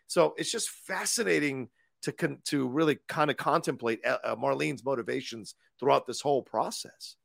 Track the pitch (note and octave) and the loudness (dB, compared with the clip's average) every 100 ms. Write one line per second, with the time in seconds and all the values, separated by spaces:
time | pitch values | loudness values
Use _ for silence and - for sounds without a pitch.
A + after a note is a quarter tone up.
0 | - F3+ D#3 - D#3+ A#3 - - - F#3 | -2 4 4 2 -4 -4 -4 -8 -8 -4
1 | G3+ - G3+ D#3+ D3 C3+ A#2 _ _ _ | -2 0 2 2 2 -2 -8 _ _ _
2 | - - D#3+ C3+ - D3 B2+ C#3 D#3 C3+ | -8 -2 -4 -4 -2 0 0 2 2 2
3 | - E3 D3+ C3 D#3 D#3 D#3+ B2+ A#2 A2+ | -2 0 2 2 2 2 2 -2 0 0
4 | A#2+ B2 A#2 A2+ C3+ C3+ D3+ B2+ B2 B2+ | 0 0 -2 -2 0 0 -2 -2 -2 -2
5 | A2+ C3 - A2+ F#2+ - _ - B2 C#3 | -2 -4 -6 -10 -14 -18 _ -2 2 2
6 | - A#2 D3 C#3 - A2 D#3 - - - | 2 -4 0 0 0 -2 -2 -4 -12 -16
7 | - - | -20 -20